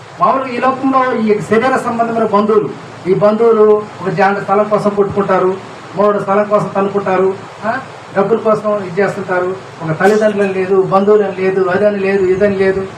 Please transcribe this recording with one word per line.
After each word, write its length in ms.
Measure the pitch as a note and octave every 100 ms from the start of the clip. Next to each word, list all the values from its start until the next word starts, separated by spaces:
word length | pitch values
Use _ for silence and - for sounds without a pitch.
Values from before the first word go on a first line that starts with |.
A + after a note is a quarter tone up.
| - -
మామూలుగా 280 | F#3+ C4+ C4
ఈ 80 | A#3+
లోకంలో 600 | B3+ B3+ C4+ C4 B3+ A#3
ఈ 240 | G#3+ G#3
శరీర 340 | D#3 A3 C4 A#3+
సంబంధమైన 480 | A#3 A3+ A#3 A3+
బంధువులు, 460 | G#3 G3+ G#3+ G#3+ D#3 - - - F3
ఈ 60 |
బంధువులు 680 | F#3+ G#3 A3 A#3 A3 G#3+ G#3+ G#3 -
ఒక 60 | F3+
జాండ 300 | F3+ G3 G3+
స్థలం 260 | - G3+
కోసం 260 | G#3+ G#3+ G3+
కొట్టుకుంటారు, 680 | G3+ F#3+ G3+ G3 F#3 F#3 F#3+ - - - F#3
మూడు 220 | G#3 G3+
స్థలం 260 | - G3+
కోసం 220 | G#3 G#3 F#3+
తనుకుంటారు, 680 | G3 G3 G3+ F#3+ F#3 F#3+ F#3+ - - G#3+
ఆ? 120 | A#3 - - - F3+
డబ్బుల 220 | G3+ A3+
కోసం 460 | A3 G#3 G#3+ G#3
ఇది 180 | F3+ E3+
చేస్తుంటారు. 540 | F#3+ F#3+ F#3 F3+ F3+ F#3 - -
ఒక 180 | D#3+ D#3
తల్లిదండ్రులని 540 | F#3+ G#3+ G#3+ G3+ G3+
లేదు, 280 | F#3+ F#3 F#3+
బంధువులని 600 | F3+ F#3+ G3+ G#3 F#3+ F3+
లేదు, 260 | F#3+ F#3+ F3+
అదని 300 | F#3 G#3 G3+
లేదు, 240 | F#3+ G3
ఇదని 340 | F#3 F#3 G#3 G3
లేదు, 300 | F#3+ F#3+ F#3+